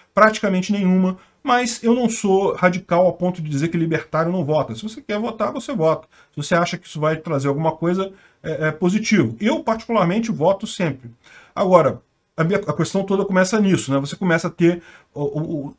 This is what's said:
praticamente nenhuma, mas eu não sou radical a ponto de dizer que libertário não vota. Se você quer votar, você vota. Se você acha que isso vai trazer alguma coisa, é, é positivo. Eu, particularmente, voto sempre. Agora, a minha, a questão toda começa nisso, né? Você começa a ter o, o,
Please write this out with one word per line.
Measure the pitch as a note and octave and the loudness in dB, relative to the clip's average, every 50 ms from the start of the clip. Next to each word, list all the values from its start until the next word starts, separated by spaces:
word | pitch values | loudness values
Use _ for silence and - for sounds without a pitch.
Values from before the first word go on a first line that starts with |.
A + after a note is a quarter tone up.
| _ _ _ | _ _ _
praticamente | G3 G#3+ G#3+ G#3+ - - G3 F#3 F#3 F#3 - G3+ | 4 4 4 4 2 -2 0 0 0 0 0 0
nenhuma, | G3+ F#3+ F#3 F#3 F#3 F#3 F#3 F#3 - - _ _ _ - | 0 2 2 4 4 2 2 -2 -4 -10 _ _ _ -2
mas | C4+ A#3+ B3 B3 A#3 - - A#3 | 0 0 0 0 -2 -4 -2 0
eu | A#3 A#3+ | 2 2
não | B3+ A#3+ A3+ | 2 2 0
sou | A3+ - - G3 F#3+ G3 G3 F3 - | -2 -2 0 2 2 2 2 0 0
radical | - F3+ F3+ F3 F#3 - - F3 F3 F#3 F3 | 2 0 0 0 -2 -4 0 2 4 4 2
a | E3 | 2
ponto | - F3 F3+ F3+ F3 | 0 -2 -4 -2 -4
de | D#3 D3+ | -6 -4
dizer | D3 C3+ D#3 E3 | -2 -2 -2 -2
que | F3 | 0
libertário | E3+ E3 E3 D#3 D3+ - - - D#3 E3 E3+ F3+ | -2 0 0 -2 -4 -4 -4 -2 -2 0 0 -2
não | F#3 D3+ | -2 -2
vota. | C#3 D3+ D3+ C3 - A2 | 0 0 0 0 -2 -6
Se | G#2+ G#3 | -10 -10
você | G#3+ - C#4+ | -12 -12 -12
quer | - - G#3 G#3 | -10 -6 -6 -4
votar, | A3+ A#3+ - - G#3+ A#3 C4+ | -4 -6 -4 -4 -4 -4 -4
você | C4+ - - C4+ | -6 -8 -6 -2
vota. | F#3 D#3+ D#3+ D#3 D#3+ - _ _ _ _ _ _ | 0 2 2 2 0 -4 _ _ _ _ _ _
Se | |
você | D3 C#3+ - F3+ | -10 -4 0 0
acha | E3+ E3+ - F3+ | 0 2 0 -4
que | E3 - | -8 -10
isso | - - D#3 | -12 -6 -2
vai | D3+ D#3 D#3+ | -2 0 0
trazer | D#3 - F3 D3+ C#3 C3 C#3 | -2 -2 -2 -2 0 0 0
alguma | C3+ D3 D#3+ D#3+ D#3+ | 0 0 0 -2 -2
coisa, | - E3 E3+ F3+ F#3+ F#3+ G3 F#3+ - - _ _ _ - | 0 0 0 0 0 -2 -4 -8 -14 -20 _ _ _ -8
é, | D#3+ D#3 - D#3 D#3 | -8 -4 -2 -2 -2
é | D3+ | 0
positivo. | - F3+ F3+ G3+ G#3+ A3 - A3 - - A2+ A2+ - | 0 0 0 2 0 0 2 2 2 2 2 -2 -2
Eu, | G3+ A#3 D#4+ D#4+ - | 0 0 0 0 0
particularmente, | A3+ A3 A3+ - - A#3 G#3 F3 E3 F#3+ A3+ A#3 A3+ F3+ | -2 -4 -4 -4 -2 0 2 2 2 2 0 -2 -2 -2
voto | C3+ D3+ F#3 - G3 A3 | 0 2 2 2 0 -4
sempre. | - - - F3+ D#3 C3 - - A#2+ - _ _ - - - - _ _ | -8 -6 -4 -2 -2 -4 -6 -10 -18 -20 _ _ -20 -20 -20 -20 _ _
Agora, | F3 F#3+ F#3 F#3 E3+ D3 B2 A2+ - - _ _ _ _ _ _ | -2 2 4 6 6 6 4 0 -4 -8 _ _ _ _ _ _
a | - D#3+ | -2 0
minha, | E3+ G3 F#3+ | 0 0 0
a | G3+ D3+ D3 | -2 -2 -2
questão | - D#3 - - G3 F#3+ | -2 -2 -2 -2 -4 -2
toda | G3 G3 F#3+ F#3+ | 0 0 0 0
começa | G3 F#3 F#3 F#3 F#3 A3+ G#3+ | 0 2 2 2 2 2 2
nisso, | G3+ G3 F3 - - C3 C3+ | 2 4 2 2 0 0 -2
né? | C#3 | -2
Você | C#3 C#3+ - | -2 -4 -6
começa | - F#3+ F3 E3 E3 F3+ E3+ | -4 0 0 0 0 0 -4
a | |
ter | - - E3+ E3+ F3+ F3 - - - - _ _ - | -2 2 2 2 2 0 -4 -16 -20 -20 _ _ -8
o, | C#3+ C#3+ | -6 -6
o, | C#3+ C#3+ D3+ D#3+ - E3+ C#3+ C3+ D3 - | -4 -4 -4 -6 -4 -6 -6 -8 -10 -14